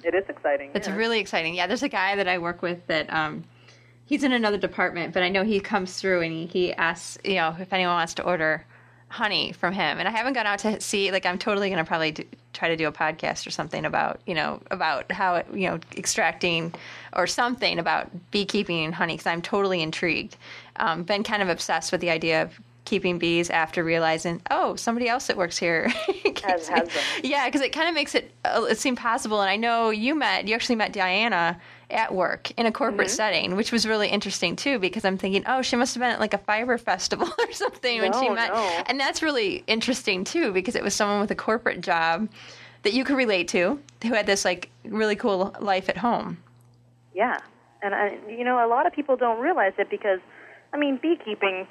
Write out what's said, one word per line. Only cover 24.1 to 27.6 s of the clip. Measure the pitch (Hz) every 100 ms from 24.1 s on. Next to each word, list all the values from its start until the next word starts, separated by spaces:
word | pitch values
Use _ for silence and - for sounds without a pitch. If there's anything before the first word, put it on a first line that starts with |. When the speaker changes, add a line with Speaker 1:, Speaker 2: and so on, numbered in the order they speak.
| 160 175 170 -
Speaker 2:
oh, | 302 269 -
somebody | 233 233 240
else | 254 -
that | 214
works | 170 -
here | 170 160 240 640
<laughs> | 640 381
keeps | - -
Speaker 1:
Has, | 196 175 160
has | 170 170
Speaker 2:
bee-, |
Speaker 1:
them. | - - -
Speaker 2:
yeah, | 262 285 247
'cause | 285